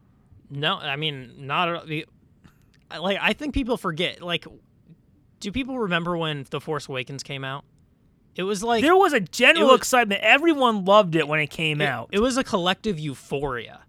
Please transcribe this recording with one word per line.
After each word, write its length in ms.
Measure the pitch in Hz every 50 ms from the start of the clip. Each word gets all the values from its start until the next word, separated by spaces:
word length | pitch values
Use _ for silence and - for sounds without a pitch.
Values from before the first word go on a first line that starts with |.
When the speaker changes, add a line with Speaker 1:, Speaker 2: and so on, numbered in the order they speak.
| _ _ _ _ _ _ _ - _ -
Speaker 1:
No, 260 | 139 139 147 160 196
I 180 | 175 - 147 135
mean, 360 | 143 160 156 143 131 127 117 - 139 139
not 240 | 131 147 165 180 170
at 60 | 170
all. 100 | 165 -
The, 200 | 160 151 156 - - _ _ _ _ _ _ _ _ _ _ _ _ _ _ _ -
I, 80 | -
like, 200 | 165 175 190 202 160
I 120 | 139 180 214
think 200 | - 294 294 -
people 240 | 269 269 220 240
forget. 440 | - - 185 160 147 185 143 - -
Like, 240 | 170 175 170 165 - - - - _ _ _ _ _ - 165 _ _ _ _ _ _ _ _ -
do 120 | - 196
people 260 | 175 254 269 240 262 254
remember 380 | 220 185 175 170 170 175 175
when 280 | 165 165 156 151 143 131 -
The 100 | - 143
Force 300 | - 160 156 143 - -
Awakens 320 | 139 127 123 - 139 131 -
came 200 | - 143 135 135
out? 200 | 135 135 143 - _ _ _ _ _ _ _ _ _ _ _ _ _ _
It 80 | - 175
was 200 | 196 214 185 220
like 180 | 233 240 226 226
Speaker 2:
There 120 | 311 359
was 180 | 381 392 349 294
a 60 | 233
general 480 | 185 - - - 240 269 320 330 302 262
Speaker 1:
it 20 | 262
was 40 | -
Speaker 2:
excitement. 420 | - - 262 247 233 202 202 - -
Everyone 600 | 214 247 277 320 339 311 285 254 233 220 202 180
loved 300 | 190 202 214 208 170 160
it 120 | 165 151
when 120 | 143 151 156
it 80 | 151 143
came 280 | - - 160 156 151 147
Speaker 1:
it, 40 | 147
Speaker 2:
out. 240 | 143 127 120 120 -
Speaker 1:
it 80 | - 202
was 160 | 226 269 240
a 60 | 269 -
collective 560 | - - 190 170 180 185 - - 220 196 151
euphoria. 840 | 156 147 127 - - - 160 139 143 139 127 117 107 110 - - _